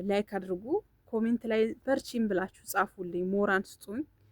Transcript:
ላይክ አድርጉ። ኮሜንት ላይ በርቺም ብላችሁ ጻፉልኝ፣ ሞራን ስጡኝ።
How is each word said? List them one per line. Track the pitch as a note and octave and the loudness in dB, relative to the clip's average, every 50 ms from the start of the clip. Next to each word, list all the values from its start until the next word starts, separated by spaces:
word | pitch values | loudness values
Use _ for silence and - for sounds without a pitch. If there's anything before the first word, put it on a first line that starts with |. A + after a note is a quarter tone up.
ላይክ | F#3 G3+ G3 G3+ G#3 - - | 0 0 0 0 0 0 -4
አድርጉ። | G3 F#3 F#3 F#3 F3+ G#3+ B3 E4 G#4+ - _ _ _ _ - | -6 -4 -4 -4 -4 -2 -2 -2 -2 -2 _ _ _ _ -4
ኮሜንት | - A3 A3 A3+ A#3+ A3+ - | -2 0 2 2 0 0 0
ላይ | A3+ A3 A3 A3 A3+ - - | 0 2 2 2 2 0 -4
በርቺም | - - C4+ C4+ - - - A#3+ A3+ | -2 0 0 0 0 -2 -2 0 2
ብላችሁ | G#3 G3 F3 F#3 F#3+ - - - - | 2 2 0 0 -2 -6 -12 -10 -4
ጻፉልኝ፣ | - G3 F#3+ G#3 - - F#3 F3 E3+ F3 F3+ F#3 | 0 0 0 0 -2 -8 -8 -6 -4 -2 -2 0
ሞራን | F#3+ G3+ G3+ G#3 F#3+ F#3 G3 | 0 2 2 2 2 0 0
ስጡኝ። | - - - - - G3+ B3 D4+ - _ _ _ _ | -4 -12 -18 -14 -10 -8 -8 -8 -8 _ _ _ _